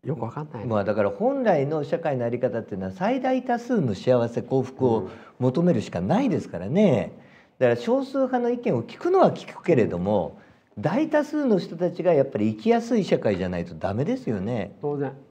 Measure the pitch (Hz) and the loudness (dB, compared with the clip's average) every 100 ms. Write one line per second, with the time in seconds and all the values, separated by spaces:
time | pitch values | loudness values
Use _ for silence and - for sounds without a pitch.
0 | 123 127 113 139 151 120 127 107 98 104 | -6 -6 -6 -8 -12 -10 -2 0 0 2
1 | 101 - 226 277 233 160 139 156 143 170 | 0 0 -2 2 2 2 2 -2 -2 -2
2 | 160 131 117 120 123 113 104 95 92 95 | -2 -2 -2 0 -2 -2 -6 -6 -6 -4
3 | 214 262 262 262 254 240 233 240 135 98 | -2 0 0 -2 -2 -4 0 0 0 -2
4 | - 127 117 120 - 135 123 - 127 110 | 2 2 2 -4 -2 -2 -2 0 2 2
5 | 92 - - _ 127 143 175 123 90 87 | -2 -12 -20 _ 0 2 2 2 -2 -6
6 | 92 196 277 139 90 85 95 170 208 117 | 0 0 2 -2 -4 -10 -2 4 4 4
7 | 82 - - - _ _ 120 120 226 262 | 0 -10 -20 -20 _ _ 2 2 0 0
8 | 269 269 262 254 240 247 240 127 107 - | 0 -2 0 0 0 -2 0 -2 -4 -6
9 | 339 381 220 - - - - 151 95 87 | 0 6 4 4 -12 -8 2 4 4 0
10 | 92 104 78 - - _ _ - 147 220 | 0 0 0 -8 -20 _ _ -6 -2 0
11 | 311 302 294 302 277 190 - 165 175 175 | 0 0 0 -2 2 0 0 -4 -4 0
12 | 175 156 135 107 107 110 220 233 233 240 | 2 4 2 0 -2 0 2 2 2 0
13 | 175 165 117 92 92 90 85 80 92 104 | 2 0 2 0 -2 -4 -6 -6 -4 -2
14 | 160 254 196 107 98 117 85 - 147 143 | -2 -4 -4 -4 -2 -4 -6 -8 -6 -4
15 | 139 131 - | -6 -8 -20